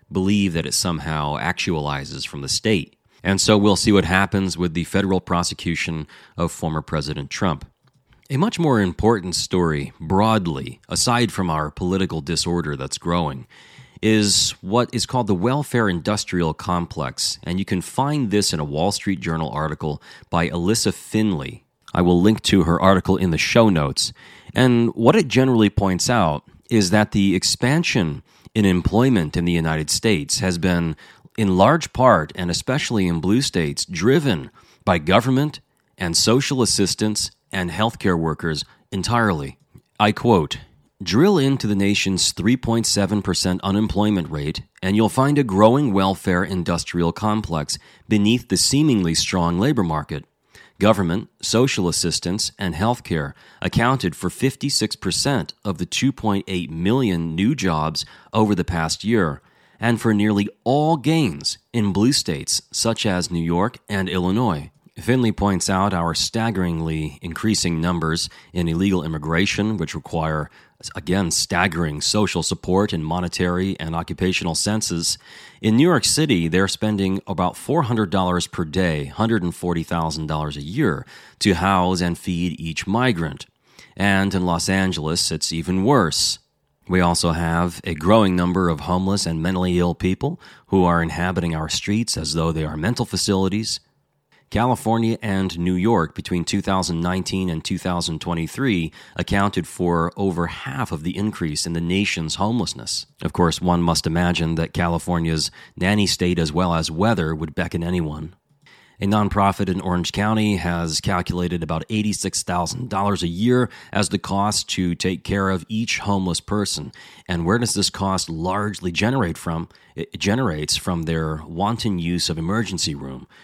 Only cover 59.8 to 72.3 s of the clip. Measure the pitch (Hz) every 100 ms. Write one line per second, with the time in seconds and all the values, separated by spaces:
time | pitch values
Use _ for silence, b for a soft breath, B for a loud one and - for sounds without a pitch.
59.8 | 113 110 117 107 104 101 101 - - 139
60.8 | 151 165 123 160 120 71 - - _ 120
61.8 | 104 92 117 139 - 78 - - - -
62.8 | 117 113 110 90 85 87 82 85 107 -
63.8 | - 101 92 90 87 104 123 76 73 -
64.8 | _ - - 131 117 95 101 92 - 95
65.8 | 101 92 85 80 - 113 113 95 87 82
66.8 | 80 80 76 - - 82 110 107 87 82
67.8 | 85 87 80 80 - B B 87 85 82
68.8 | 98 92 80 78 73 82 101 - 107 107
69.8 | 80 78 - 85 80 78 78 b b b
70.8 | - - 76 95 87 - - 87 92 80
71.8 | 82 73 - 107 101